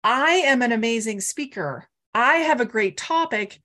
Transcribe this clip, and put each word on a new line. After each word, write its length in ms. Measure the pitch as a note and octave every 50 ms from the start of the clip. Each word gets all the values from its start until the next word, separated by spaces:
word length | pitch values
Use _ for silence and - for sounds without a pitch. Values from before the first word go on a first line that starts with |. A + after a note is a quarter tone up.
| -
I 300 | G#3+ A#3+ C4 C#4+ D#4+ E4+
am 280 | F#4 E4 C#4 C4+ B3
an 100 | B3 A#3
amazing 500 | A#3 A3 A3 A#3 A3+ A3+ G#3+ A3 G#3 G3
speaker. 640 | F#3+ - - - D4 C#4 - G3+ E3 C#3+ B2+ - - _ _ _ _ _ -
I 220 | G#3+ A#3+ C4+ D#4
have 260 | E4 D#4+ D#4 D#4 B3
a 40 | A#3+
great 320 | G3 - A3 G#3 F#3+ -
topic. 640 | - - - D#4+ E4 E4 D#4+ A#3+ G#3 G3+ G3+ - _